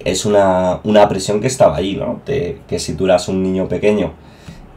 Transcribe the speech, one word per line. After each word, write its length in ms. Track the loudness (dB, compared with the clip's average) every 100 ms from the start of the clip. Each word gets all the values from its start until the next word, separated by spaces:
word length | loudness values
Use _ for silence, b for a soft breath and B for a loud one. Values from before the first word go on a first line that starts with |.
| -4
es 200 | -2 2
una, 540 | 2 4 2 0 -2 2
una 220 | 4 4
presión 320 | 2 -2 -2
que 60 | -2
estaba 280 | 2 2 2
ahí, 220 | -4 -4
¿no? 240 | -6 -8 -6
De 360 | -6 -6 -8 -8
que 140 | -8
si 160 | -6 -2
tú 100 | 2
eras 220 | 2 0
un 160 | -2
niño 240 | -2 -2 -2
pequeño 460 | 0 0 2 -2 -6 B B B B B